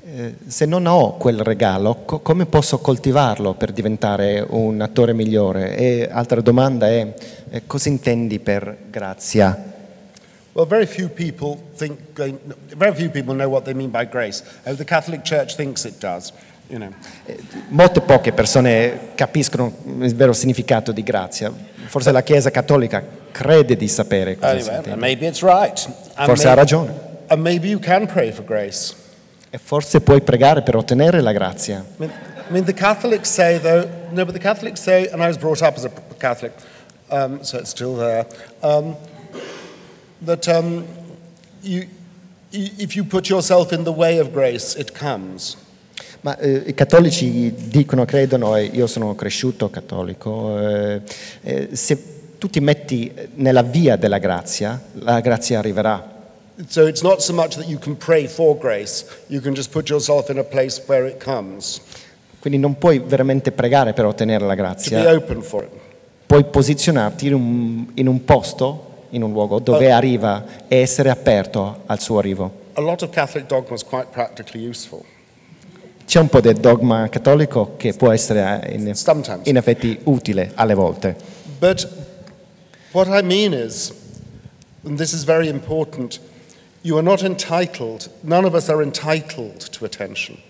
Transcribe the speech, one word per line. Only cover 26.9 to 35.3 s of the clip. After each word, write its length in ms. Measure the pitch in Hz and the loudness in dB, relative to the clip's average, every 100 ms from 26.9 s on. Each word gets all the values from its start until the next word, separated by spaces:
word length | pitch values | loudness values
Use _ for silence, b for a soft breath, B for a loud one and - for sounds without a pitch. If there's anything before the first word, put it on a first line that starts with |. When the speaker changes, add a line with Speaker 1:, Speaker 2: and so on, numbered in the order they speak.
| 147 - - - | -8 -14 -20 0
Speaker 2:
and 160 | 156 | 0
maybe 240 | 165 175 180 | 2 0 -2
you 120 | 208 | -4
can 260 | - 185 214 | 2 0 2
pray 240 | 185 117 | -2 -2
for 140 | 107 | -4
grace. 500 | 101 107 101 - - - - - _ _ _ | -4 -4 -4 -8 -10 -12 -20 -20 _ _ _
Speaker 1:
E 100 | - | -16
forse 420 | - 147 147 156 | -4 -4 0 -2
puoi 200 | - 139 | 6 6
pregare 400 | 139 123 135 156 | 6 4 6 6
per 120 | 127 | 2
ottenere 460 | 113 110 127 160 175 | 0 2 4 4 4
la 120 | 117 | 0
grazia. 460 | 101 95 87 - 101 | 0 -2 -4 -8 -8
Speaker 2:
I 160 | 95 - | -12 -12
mean, 100 | 156 | -14
I 420 | - - - - | -12 -18 -18 -6
mean, 120 | 175 | -2
the 100 | 180 | -2
Catholics 560 | 190 196 214 247 214 - | 0 0 0 0 -2 -2
say, 300 | - 170 170 | 2 2 2
though, 280 | 160 170 180 - - | 2 2 2 -10 -8
no, 140 | 175 | -6
but 80 | 180 | -4
the 60 | 185 | -4
Catholics 400 | 190 214 233 - | -4 -4 -6 -8
say, 260 | - 185 185 | 2 2 2
and 100 | 165 | -2
I 60 | |
was 80 | 170 | -2